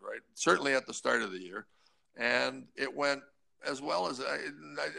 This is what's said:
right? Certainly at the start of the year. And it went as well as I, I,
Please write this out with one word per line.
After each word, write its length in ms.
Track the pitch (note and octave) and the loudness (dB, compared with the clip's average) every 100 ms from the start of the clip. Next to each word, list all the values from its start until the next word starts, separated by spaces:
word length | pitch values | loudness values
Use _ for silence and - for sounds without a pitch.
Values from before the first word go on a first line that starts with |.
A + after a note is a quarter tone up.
right? 200 | G2 A2 - - | -10 -10 -12 0
Certainly 380 | - F3 C#3+ | 4 6 6
at 120 | C3+ B2+ | 2 2
the 80 | |
start 280 | - B2 A#2+ | -2 2 2
of 100 | A2 | 2
the 100 | F#2 | -4
year. 240 | F2+ G2 - _ _ _ _ - | -8 -10 -12 _ _ _ _ -4
And 500 | A#2+ B2 B2+ C3 B2+ - | 2 2 2 -4 -14 -6
it 200 | C3+ C3+ | -4 0
went 260 | C#3+ C#3 - _ _ _ C#3 | 0 0 -4 _ _ _ -6
as 140 | C#3 | -4
well 260 | D3 E3+ E3 | 0 0 0
as 140 | D#3 | -2
I, 140 | C3+ C#3+ D#3 C#3+ D#3 D3 | -2 -2 -4 -10 -12 -6
I, 80 | D3 | -6